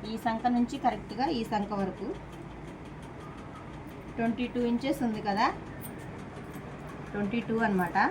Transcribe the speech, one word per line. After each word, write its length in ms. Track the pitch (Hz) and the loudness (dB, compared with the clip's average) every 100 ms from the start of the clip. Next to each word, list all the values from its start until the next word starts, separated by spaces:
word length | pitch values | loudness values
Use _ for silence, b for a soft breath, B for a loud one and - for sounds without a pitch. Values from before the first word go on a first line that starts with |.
| 220 | -4
ఈ 40 | 220 240 | -2 0
సంక 180 | 226 247 240 | 2 4 6
నుంచి 160 | 240 277 254 | 4 4 2
కరెక్ట్గా 400 | 214 - 208 277 262 | 2 -6 0 2 2
ఈ 40 | 220 214 | 2 0
సంక 180 | 196 202 | 0 2
వరకు 240 | 190 - 202 381 - - - - - - - - - - - - - - - - - - - - | 0 0 -6 -6 -8 -12 -12 -10 -12 -12 -12 -10 -12 -12 -12 -10 -12 -12 -10 -10 -10 -10 -10 -2
ట్వంటీ 280 | 233 226 240 | 0 2 0
టూ 60 | 240 240 | 2 2
ఇంచెస్ 300 | 240 269 320 240 | 2 2 2 2
ఉంది 160 | 214 208 | 0 0
కదా, 180 | 202 262 381 - - - - - - - - - - - - - - - | 4 4 2 -8 -10 -10 -10 -10 -10 -10 -10 -10 -10 -10 -10 -10 -10 -6
ట్వంటీ 280 | 202 202 233 233 | 0 2 0 2
టూ 80 | 226 220 | 4 6
అనమాట. 280 | 196 175 180 240 | 6 4 6 4